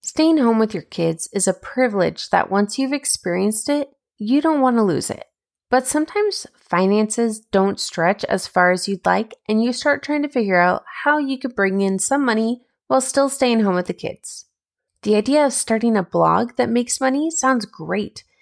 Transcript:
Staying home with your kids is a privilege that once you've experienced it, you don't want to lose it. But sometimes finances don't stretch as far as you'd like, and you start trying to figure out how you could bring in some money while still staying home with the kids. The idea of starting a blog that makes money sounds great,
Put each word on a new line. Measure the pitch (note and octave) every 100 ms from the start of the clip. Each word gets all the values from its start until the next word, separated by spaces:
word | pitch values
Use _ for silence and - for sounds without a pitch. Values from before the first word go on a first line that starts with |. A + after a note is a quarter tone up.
Staying | - - D#4+ D#4+
home | A#3 A3+
with | A3
your | F#3
kids | - - E3 D#3+ -
is | G3+ F#3+
a |
privilege | F#3 - - B3+ G3+ E3 E3+ -
that | F3+ -
once | G3 G#3 -
you've | C4+
experienced | C#4+ - - F#3 F3 G3+ A3 -
it, | D4 C#4+ _ _ _
you | G#3+ C#4
don't | D#4+ D4+
want | C4 A#3
to |
lose | G#3 D3 -
it. | - - _ _ _ _
But | B3+ C4+
sometimes | D4+ D#4 G#4 G#4 F#4+ - _
finances | _ F3 F#3+ G#3 G#3+ A3+ A#3 G#3+
don't | _ G3 G3 G3
stretch | - - E3+ G3
as | - F#3+ -
far | - F3+
as | F3+ F#3+
you'd | G3 F#3
like, | F#3 A3+ - -
and | G#3+
you | A#3
start | B3 D4 C#4+
trying | - D4
to | C#4+
figure | B3+ G3+ F3+
out | F3+ F3+ - -
how | D4 D4+
you | C#4 C4
could | C4
bring | A3 G3 F#3+
in | G3 F#3+
some | - C#4
money | C4+ A3 A3+ A#3+ _ _ _
while | C4
still | B3+ C#4 C#4
staying | C4+ B3+ A3+
home | G3+ F3+
with | F3+
the |
kids. | F3 - - - - _ _ _ _ _ _
The | G#3
idea | G#3 A3 D4 C#4
of |
starting | C4+ - A3 A#3 G#3+
a |
blog | F3 F3 D#3+ F3 A#3 -
that | A#3
makes | A#3 A#3+ -
money | C4 C4+ D#4+
sounds | D#4+ B3+ B3+
great, | G#3 - D#3+ F#3+ G3+ - _ _